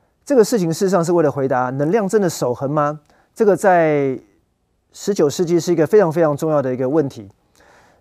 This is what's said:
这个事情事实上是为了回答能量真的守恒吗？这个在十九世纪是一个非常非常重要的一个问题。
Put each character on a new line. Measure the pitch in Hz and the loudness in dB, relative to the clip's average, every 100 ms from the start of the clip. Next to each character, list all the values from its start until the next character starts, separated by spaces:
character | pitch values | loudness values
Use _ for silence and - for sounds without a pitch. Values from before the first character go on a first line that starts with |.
| _ _ - | _ _ 0
这 | 277 | 2
个 | |
事 | 208 233 | 4 2
情 | 165 | -2
事 | 160 | -2
实 | 190 | 0
上 | 185 | 0
是 | 170 | 0
为 | 175 | 2
了 | 151 | 0
回 | 131 135 | 0 -2
答 | 131 127 | -2 -2
能 | 135 147 | -2 -2
量 | 214 190 | -2 0
真 | 220 | 0
的 | 185 | -2
守 | - 135 | -2 -4
恒 | 120 135 | -4 -4
吗？ | 151 147 151 _ _ _ - | -2 -2 -4 _ _ _ -2
这 | 214 | 2
个 | 185 | 2
在 | 208 175 160 147 139 127 - _ _ _ _ _ _ | 4 4 4 2 -2 -4 -10 _ _ _ _ _ _
十 | - - | -12 -6
九 | 202 151 | 0 0
世 | 139 170 | 0 -2
纪 | 175 | 0
是 | 156 | 0
一 | 170 | 0
个 | 151 | 2
非 | 214 | 4
常 | 180 | 2
非 | 156 | 2
常 | 160 143 | 0 0
重 | 160 | -2
要 | 151 | -2
的 | 131 | -2
一 | 127 | -4
个 | 127 | -2
问 | 156 139 | 0 -2
题。 | - 98 _ _ _ _ _ _ _ | -6 -20 _ _ _ _ _ _ _